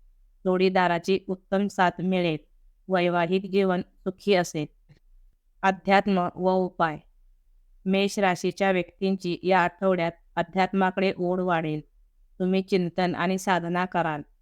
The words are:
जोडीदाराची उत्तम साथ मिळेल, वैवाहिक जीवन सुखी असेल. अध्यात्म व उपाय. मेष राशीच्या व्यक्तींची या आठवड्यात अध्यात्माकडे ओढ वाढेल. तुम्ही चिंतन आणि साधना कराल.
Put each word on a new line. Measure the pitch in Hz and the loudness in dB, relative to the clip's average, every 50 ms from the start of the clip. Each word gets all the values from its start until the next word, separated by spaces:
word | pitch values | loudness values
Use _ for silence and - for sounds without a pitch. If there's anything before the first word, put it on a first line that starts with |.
| _ - _ _ _ _ _ _ _ | _ -20 _ _ _ _ _ _ _
जोडीदाराची | 185 185 180 185 190 185 185 180 175 170 170 170 190 196 185 - - | 0 2 2 2 2 4 2 2 2 0 0 0 0 -2 -2 -2 -6
उत्तम | 185 185 _ _ 196 196 208 | -10 -10 _ _ -2 -2 -2
साथ | 196 - - 185 175 175 - | -2 0 2 0 2 0 0
मिळेल, | 170 185 185 180 175 170 156 151 - _ _ _ _ - _ _ _ - | -2 -2 0 0 0 0 -2 -4 -8 _ _ _ _ -20 _ _ _ -2
वैवाहिक | 185 180 175 175 175 175 170 165 185 190 202 185 | 0 2 2 2 2 0 0 0 0 -2 -2 0
जीवन | 185 202 196 185 180 180 | 0 0 2 2 0 -2
सुखी | - - _ _ _ 190 185 - - 202 202 | -4 -8 _ _ _ -8 -8 -4 0 2 2
असेल. | 180 170 - - 160 147 - - _ _ _ - _ _ _ - - - _ _ _ _ _ _ _ | 2 2 0 -4 -6 -6 -6 -10 _ _ _ -20 _ _ _ -20 -20 -20 _ _ _ _ _ _ _
अध्यात्म | - 190 190 185 - 196 196 196 202 208 196 180 175 175 - | -2 -2 -2 0 0 2 2 4 4 2 0 0 0 -2 -4
व | - 180 185 | -2 0 0
उपाय. | 185 190 185 180 - - 170 160 151 147 - _ _ _ _ _ _ _ _ _ _ _ _ _ _ - _ | 2 2 0 -2 -2 -2 -2 -2 -2 -8 -14 _ _ _ _ _ _ _ _ _ _ _ _ _ _ -8 _
मेष | 190 190 196 202 202 - 214 | 0 0 2 0 0 0 0
राशीच्या | 202 185 175 - - 185 175 - 196 196 | 0 0 0 0 -2 -4 -2 0 0 2
व्यक्तींची | 190 180 175 - _ _ 196 190 190 185 - 175 170 - | 2 0 -2 -4 _ _ -2 -2 -2 -2 -4 -6 -6 -4
या | - 180 190 185 | 0 2 2 4
आठवड्यात | 175 180 - _ 196 190 185 175 165 170 165 - _ _ _ | 2 2 -2 _ 0 0 0 2 0 -4 -4 -8 _ _ _
अध्यात्माकडे | 175 170 - - 190 185 185 - 196 190 185 185 196 190 196 - | -4 -4 -2 0 -2 -2 0 2 0 0 0 0 0 -2 -2 -2
ओढ | - 180 175 185 190 | -2 -2 -2 -2 -2
वाढेल. | 180 185 170 165 156 156 151 151 147 _ _ _ _ _ _ _ _ _ _ - | 0 0 0 0 -2 -2 -6 -6 -8 _ _ _ _ _ _ _ _ _ _ -4
तुम्ही | 185 185 190 190 | -2 0 0 0
चिंतन | 185 - 202 185 180 165 - - 185 180 - | 0 0 0 0 0 -2 -2 -2 -2 -2 -2
आणि | - 175 190 190 185 | -2 -2 -2 -2 -2
साधना | - 208 185 170 170 170 175 175 180 | -2 0 0 0 0 -2 -2 -4 -4
कराल. | 180 - 175 165 160 151 147 - - _ _ | -2 -2 -2 -2 -2 -4 -6 -10 -14 _ _